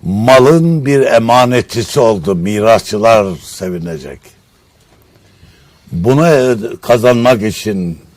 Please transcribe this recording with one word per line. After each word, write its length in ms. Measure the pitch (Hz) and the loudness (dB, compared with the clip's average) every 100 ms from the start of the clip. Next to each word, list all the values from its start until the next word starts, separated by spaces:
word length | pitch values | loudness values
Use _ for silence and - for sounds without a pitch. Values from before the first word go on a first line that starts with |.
malın 840 | - 98 113 131 131 165 165 165 135 | -6 -2 2 4 6 4 2 -2 0
bir 140 | 143 | 0
emanetçisi 1000 | 131 117 113 123 123 123 - 117 113 - | 2 2 2 2 2 0 -2 -8 -4 0
oldu. 340 | 117 107 82 | 0 0 -2
Mirasçılar 920 | 92 90 104 107 110 - 107 113 113 98 82 | -4 -4 -2 2 2 0 -2 2 2 2 -6
sevinecek. 760 | - - 92 90 85 80 67 69 _ _ _ _ _ _ _ _ _ _ _ _ - _ _ _ _ | -14 -12 -10 -8 -10 -12 -14 -20 _ _ _ _ _ _ _ _ _ _ _ _ -20 _ _ _ _
Bunu, 340 | 85 95 135 170 | -6 0 2 2
e, 300 | 147 127 120 113 - | 2 2 -2 -6 -12
kazanmak 600 | - 120 120 120 123 123 | -2 2 2 2 2 0
için 560 | 107 92 107 98 87 80 _ | -2 -6 -6 -6 -6 -8 _